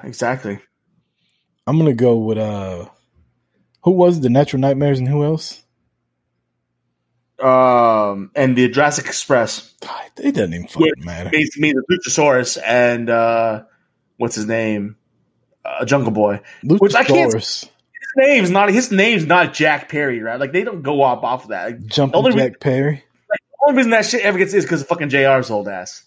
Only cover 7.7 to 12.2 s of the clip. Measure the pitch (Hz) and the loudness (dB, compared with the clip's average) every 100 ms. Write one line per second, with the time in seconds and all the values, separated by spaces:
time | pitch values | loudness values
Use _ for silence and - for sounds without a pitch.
7.7 | 123 117 110 104 101 98 147 131 123 123 | 4 4 2 0 -4 -8 -2 0 2 2
8.7 | 120 147 143 - - - 127 110 - - | 2 0 0 -6 -8 0 0 0 -6 -14
9.7 | - - - - - 277 277 95 85 - | -20 -16 -16 -16 -6 -4 -2 -2 -4 -8
10.7 | - 160 139 85 85 - 156 151 143 151 | 0 0 0 -10 -10 -4 -2 -2 -2 -2
11.7 | 131 - 185 156 160 | -2 -2 -4 -4 0